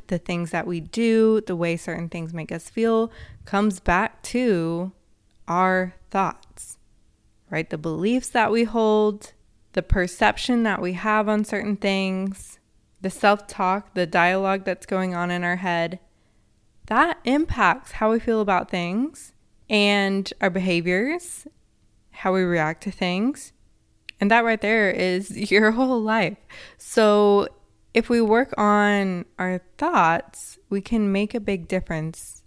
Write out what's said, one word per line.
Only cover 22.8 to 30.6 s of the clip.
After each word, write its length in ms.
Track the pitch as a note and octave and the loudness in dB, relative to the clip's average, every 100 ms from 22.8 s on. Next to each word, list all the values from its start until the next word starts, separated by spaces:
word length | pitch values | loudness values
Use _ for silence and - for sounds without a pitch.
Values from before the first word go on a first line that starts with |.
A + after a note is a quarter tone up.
to 80 | - | -8
things. 600 | - F3+ F3+ A#3 D4 - _ _ _ _ _ - - | -4 -2 0 -2 -4 -10 _ _ _ _ _ -20 -2
And 120 | G3+ | 2
that 120 | A3+ | 4
right 180 | A#3 A3 | 2 0
there 280 | G3+ A3+ G3+ | 0 2 2
is 640 | - F3+ F3+ G3 G3+ G3+ | 2 0 -2 -4 -6 0
<laughs> 0 | |
your 200 | G3 G#3+ | 4 4
whole 300 | A3+ C4 B3+ | 2 2 0
life. 360 | A3 A3 F3 G3+ - - - - | 0 0 0 -4 -14 -20 -20 -20
So 680 | - - G#3+ G#3 G#3 G3+ - - _ _ _ | -2 4 6 6 6 4 2 -4 _ _ _
if 160 | - A3+ | -2 2
we 120 | A#3+ | 2
work 320 | A3 A3+ C4+ - | 4 4 2 0
on 680 | G#3 G#3 G#3 G#3 F#3+ F3+ - - | 2 4 4 2 0 -4 -8 -6
our 240 | F#3 F#3 - - | -4 -4 -8 -6
thoughts, 800 | D4+ E4+ E3+ E3+ - - - - | 0 2 4 2 -2 -12 -14 -16